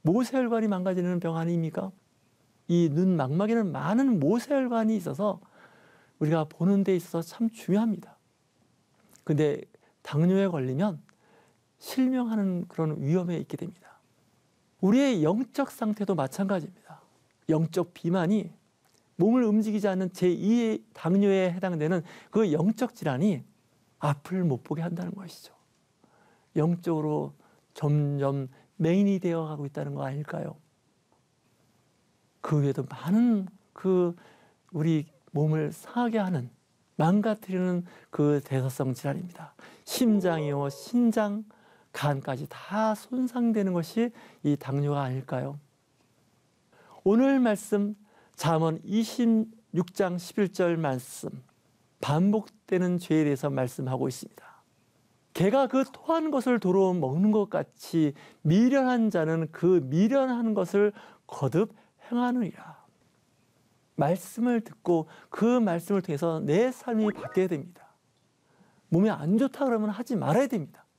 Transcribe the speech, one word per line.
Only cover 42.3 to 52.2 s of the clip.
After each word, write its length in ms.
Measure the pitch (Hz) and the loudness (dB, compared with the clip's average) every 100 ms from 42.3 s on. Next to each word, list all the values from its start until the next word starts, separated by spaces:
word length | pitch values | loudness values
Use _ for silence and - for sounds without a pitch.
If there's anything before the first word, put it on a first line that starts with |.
| 127 147 | -8 -8
다 460 | - - 202 220 214 | -14 -6 -2 -2 -2
손상되는 800 | - 254 254 247 233 214 190 | -6 -4 -4 0 0 2 0
것이 380 | 175 165 - 233 - - - | 0 -2 -2 -2 -4 -20 -6
이 120 | 147 143 | -2 -2
당뇨가 440 | - 139 143 143 | -2 -2 0 -2
아닐까요? 580 | 135 131 131 131 135 143 _ _ _ _ _ _ _ _ _ _ _ _ _ - | -2 -6 -6 -6 -6 -10 _ _ _ _ _ _ _ _ _ _ _ _ _ -2
오늘 360 | 190 220 269 277 | 2 4 6 4
말씀, 560 | 240 208 - 208 208 208 _ _ _ - | 2 0 0 0 0 -6 _ _ _ -6
잠언 440 | 160 160 160 160 | 0 2 2 -2
이십육 1080 | - 208 220 - 233 220 220 - _ 165 175 | -2 0 0 0 2 2 0 -10 _ -4 -4
장 240 | - 190 175 | -2 -2 -2
십일 340 | - - 190 | -6 -2 -2
절 240 | - 175 165 | 2 0 2
말씀, 520 | 151 127 - - - 139 - _ _ _ _ _ | 0 -2 -6 -14 -12 -14 -20 _ _ _ _ _
반복되는 960 | - 147 | -2 2